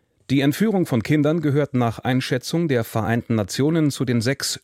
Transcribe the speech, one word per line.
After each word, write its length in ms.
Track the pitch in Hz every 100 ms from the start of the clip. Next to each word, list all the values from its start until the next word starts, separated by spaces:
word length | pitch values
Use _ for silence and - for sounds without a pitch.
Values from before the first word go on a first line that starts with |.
| _ _ -
Die 100 | 139
Entführung 460 | 139 143 220 196 165
von 160 | 123
Kindern 400 | - 151 147 165
gehört 320 | 151 139 143
nach 240 | 127 117 113
Einschätzung 680 | 117 127 - 131 - 165 170
der 160 | 123
Vereinten 520 | 113 113 107 117 -
Nationen 560 | 113 98 - 139 165 151
zu 160 | - 127
den 160 | 120
sechs 360 | 113 139 - -